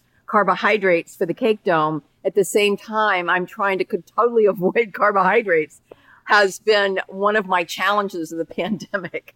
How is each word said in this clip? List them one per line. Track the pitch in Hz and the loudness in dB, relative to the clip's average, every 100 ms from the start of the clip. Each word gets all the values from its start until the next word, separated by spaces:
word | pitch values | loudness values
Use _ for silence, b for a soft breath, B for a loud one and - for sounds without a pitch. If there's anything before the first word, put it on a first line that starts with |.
| _ _ - | _ _ -4
carbohydrates | 214 190 175 214 214 190 170 - | 0 0 0 0 2 2 2 0
for | - 165 | -6 -4
the | |
cake | 165 247 214 | -2 0 0
dome | 196 165 156 156 - _ | 0 0 0 -2 -8 _
at | 190 | -2
the | 208 | 0
same | 190 220 208 196 | 0 2 2 0
time | - 220 214 185 175 | -4 -2 0 0 0
I'm | 180 | -2
trying | 180 - 196 190 | -2 -4 -2 -2
to | |
co-, | 185 190 - - | -4 -6 -6 -2
totally | 240 233 208 | 0 4 2
<laughs> | |
avoid | 196 180 226 226 | 2 0 0 -2
carbohydrates | - 208 196 185 220 202 160 151 _ - b b b | -2 0 2 2 2 2 0 -2 _ -20 b b b
has | b 208 196 - | b 2 2 0
been | 214 208 196 185 - | 0 2 2 -2 -8
one | 190 202 214 | -4 0 0
of | 190 | 0
my | 180 | -2
challenges | 170 - 190 208 196 180 160 | -2 -4 -2 0 -2 -6 -8
of | 165 | -8
the | |
<laughs> | 160 | -8
pandemic. | - 180 180 - 202 170 156 - | -6 -6 -6 -6 -8 -8 -12 -14